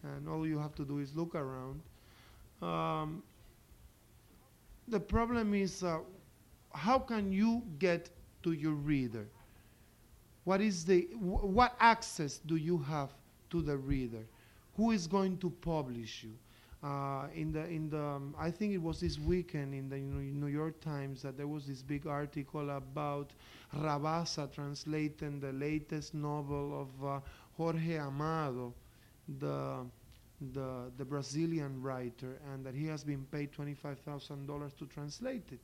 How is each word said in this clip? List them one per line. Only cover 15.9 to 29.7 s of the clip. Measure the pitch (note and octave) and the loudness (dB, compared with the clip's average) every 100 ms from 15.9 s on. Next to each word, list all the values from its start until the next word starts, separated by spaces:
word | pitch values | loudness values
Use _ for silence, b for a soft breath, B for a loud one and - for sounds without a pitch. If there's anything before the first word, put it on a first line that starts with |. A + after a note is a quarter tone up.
| A#2 A2+ - | -4 -6 -10
you? | A2+ A2 - B B B C#3+ | -12 -16 -20 B B B -6
Uh, | C#3 C#3 C#3 C#3 | -2 -2 -2 -4
in | D#3+ D#3 | -4 -2
the, | D#3 | -2
in | D#3+ E3 D#3 | -2 -4 -2
the, | D#3 | -2
um, | D3 C#3+ C#3 D3+ | -2 -2 -6 -2
I | D#3+ | -2
think | E3+ G#3+ | 0 2
it | G3 | 2
was | D#3+ D#3 | 0 0
this | E3+ D3 | 0 0
weekend | D3+ F3+ F3 D#3 C#3 | 2 2 2 -2 -2
in | C#3 C3+ | -4 -4
the | C#3 | -4
New, | C#3 C#3 | -2 -2
New | C#3 C#3+ C#3+ | -2 -2 0
York | C#3+ D#3 D#3 | 0 -2 -4
Times | D#3+ D3 C#3 C3 | -4 -2 -4 -4
that | C#3 C3 | -8 -4
there | C#3+ | -4
was | D3+ C#3 | -4 -6
this | C3+ | -8
big | C3+ D3 D3 | -4 -4 0
article | C#3+ D3 D3 C#3 D3+ C#3+ | -2 -2 -4 -4 -4 -2
about | C#3 C3 C#3 D3 C#3+ C#3+ - B B B | -4 -4 -2 -2 -2 -4 -12 B B B
Rabasa | C#3+ D#3 D3 D3+ E3 E3+ - C#3+ | -2 2 2 2 2 0 -2 -4
translating | - C#3+ C#3+ - D#3 D3+ D3+ D3+ C#3+ | -4 -6 -6 -2 0 0 0 -4 -4
the | C#3 | -4
latest | C3+ D3 D#3 D3+ D#3 D3 | -2 0 0 0 -4 -4
novel | D#3 D3 D3 C#3+ C#3+ C#3+ C#3+ | -2 0 0 0 -2 -2 -4
of, | C#3 C3 C#3 | -6 -4 -4
uh, | C#3 C#3 B B - | -4 -6 B B -2
Jorge | E3 E3 D#3+ D#3+ | 0 2 2 0
Amado, | C#3+ C#3 D3+ D#3+ D3 B2 B2 B2 B B B B - C#3 | -2 0 0 2 0 -2 -4 -8 B B B B -12 -4
the, | C#3+ C#3 C3+ | -2 -2 -2